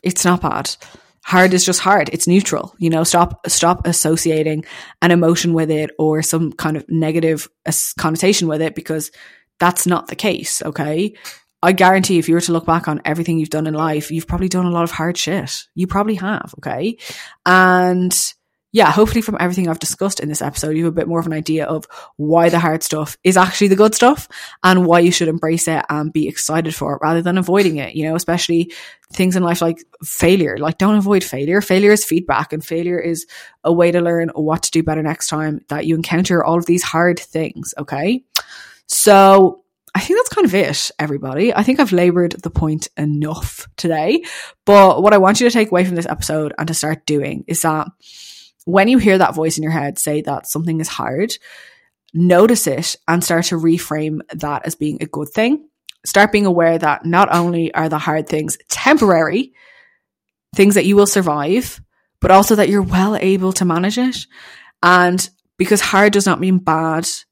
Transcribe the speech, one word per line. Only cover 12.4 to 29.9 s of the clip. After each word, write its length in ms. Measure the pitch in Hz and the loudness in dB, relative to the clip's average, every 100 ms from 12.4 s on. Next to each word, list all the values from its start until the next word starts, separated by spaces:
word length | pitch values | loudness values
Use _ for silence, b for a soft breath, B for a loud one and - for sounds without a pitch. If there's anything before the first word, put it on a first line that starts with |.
to 120 | 175 | 0
look 120 | 165 | -2
back 240 | 165 165 165 | 0 -2 -2
on 140 | 151 | -6
everything 340 | - 156 170 165 | -4 -4 -2 -2
you've 120 | 156 | -4
done 160 | 156 156 | -4 -4
in 80 | |
life, 360 | 151 160 151 156 | -4 -4 -4 -6
you've 160 | 165 - | -8 -6
probably 220 | 175 190 | -4 -2
done 160 | 180 | -2
a 60 | 180 | -2
lot 140 | 170 | -2
of 60 | 170 | -4
hard 280 | - 165 175 | -4 -6 -4
shit. 460 | - 185 131 - - | -4 -6 -6 -12 -14
You 120 | - 185 | -6 -4
probably 280 | 196 214 | -2 -2
have. 400 | 202 185 214 - - | -4 -4 -6 -10 -14
Okay. 360 | 139 120 190 233 B B B B | -10 -6 -6 -8 B B B B
And 720 | - 185 185 180 180 180 180 - - - _ _ _ | 2 4 6 4 2 2 0 -2 -4 -10 _ _ _
yeah, 200 | 214 175 | 2 4
hopefully 280 | 160 220 240 | 4 2 2
from 160 | 220 208 | -4 -4
everything 280 | 175 180 175 | -2 -2 -2
I've 120 | 165 | -4
discussed 400 | 165 - 196 - | -8 -6 -6 -4
in 80 | 147 | -8
this 140 | 151 | -6
episode, 340 | 139 - 156 156 | -8 -6 -4 -2
you 80 | |
have 80 | 170 | 0
a 40 | 170 | -2
bit 120 | 165 | -2
more 100 | 165 | -4
of 80 | 165 | -4
an 60 | |
idea 320 | 156 156 156 | -6 -4 -4
of 240 | 151 156 - B B | -2 -6 -8 B B
why 360 | - 151 165 170 | -8 0 4 4
the 100 | 170 | 2
hard 240 | 165 160 | 0 -2
stuff 320 | - 151 151 - | -4 -6 -6 -2
is 120 | 180 185 | 2 4
actually 300 | 185 - 202 | 2 2 2
the 80 | |
good 220 | 190 214 214 | 4 4 6
stuff 320 | 240 294 - B B B | 2 2 -6 B B B
and 240 | 180 185 180 | 2 4 4
why 140 | 170 | 4
you 100 | 170 | 4
should 160 | 175 165 | 2 -2
embrace 400 | 165 160 165 - | -2 -2 -2 -2
it 180 | 160 - | -4 -4
and 240 | 147 151 | -4 -4
be 160 | 156 151 | -4 -4
excited 440 | 151 - 156 165 | -6 -4 -2 -4
for 220 | 160 151 | -6 -6
it 60 | 143 | -4
rather 180 | 156 165 | -2 0
than 160 | 175 185 | 0 -2
avoiding 420 | 175 190 190 156 | 0 2 2 -2
it, 180 | 123 - | -8 -6
you 80 | |
know, 100 | 156 | -4
especially 580 | 160 - 170 - 170 170 B B B B | -4 -2 -4 0 -2 -2 B B B B
things 220 | - 185 | -2 0
in 80 | 185 | 2
life 180 | 175 170 | 0 0
like 220 | 165 165 - | -2 -4 -12